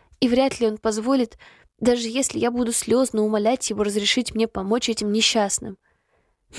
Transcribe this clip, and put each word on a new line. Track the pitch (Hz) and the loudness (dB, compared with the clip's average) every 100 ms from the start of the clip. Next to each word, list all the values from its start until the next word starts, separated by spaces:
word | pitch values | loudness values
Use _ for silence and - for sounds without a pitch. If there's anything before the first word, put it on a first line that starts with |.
| _ - | _ -2
и | 247 | 2
вряд | 240 269 - | 2 2 0
ли | 220 | -2
он | 214 | 0
позволит, | 226 214 233 269 226 - - - _ - | -2 -2 0 2 0 -6 -20 -20 _ -2
даже | 240 240 226 | 0 2 0
если | 254 262 220 | -2 -2 0
я | 240 | -2
буду | 240 233 | 0 -2
слезно | - - 240 262 214 | -2 2 2 2 0
умолять | 214 214 214 254 - | 0 2 0 0 -4
его | 208 | -2
разрешить | 208 208 202 254 233 | -2 0 0 0 -2
мне | 220 226 | -2 -2
помочь | 196 190 233 - | -2 -2 -2 0
этим | 220 208 | -2 0
несчастным. | 220 - 226 202 - - 190 _ _ _ _ _ _ _ | 0 2 2 0 -2 -8 -14 _ _ _ _ _ _ _